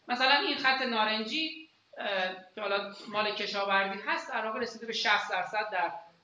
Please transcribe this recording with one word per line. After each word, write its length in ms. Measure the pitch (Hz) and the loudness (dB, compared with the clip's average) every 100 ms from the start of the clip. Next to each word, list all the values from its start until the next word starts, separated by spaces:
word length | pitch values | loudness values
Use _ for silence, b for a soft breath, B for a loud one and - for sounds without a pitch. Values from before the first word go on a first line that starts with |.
| - | -4
مثلاً 280 | 247 262 285 | 2 4 4
این 220 | 359 277 | 2 2
خط 240 | 262 262 | 2 2
نارنجی، 880 | 247 226 214 220 220 311 320 320 - _ _ - | 2 2 2 0 -2 -4 -4 -8 -18 _ _ -8
اه، 100 | 226 190 185 - - 214 | -4 0 -2 -4 -12 -8
که 60 | |
حالا 320 | 202 196 196 - - | -2 -2 -2 -10 -4
مال 240 | 208 208 | 0 0
کشاورزی 680 | 202 202 202 196 196 196 202 247 | -2 -2 0 2 4 2 -2 -2
هست، 220 | 330 - | -2 -2
در 160 | 233 220 | -4 -2
واقع 140 | 254 | -2
رسیده 260 | 233 - 226 | -4 -6 -6
به 80 | |
شصت 380 | 220 226 202 - | 0 4 2 2
درصد 380 | 185 - 214 214 | -2 0 -2 -2
در 200 | 185 170 - - _ | 0 0 -2 -12 _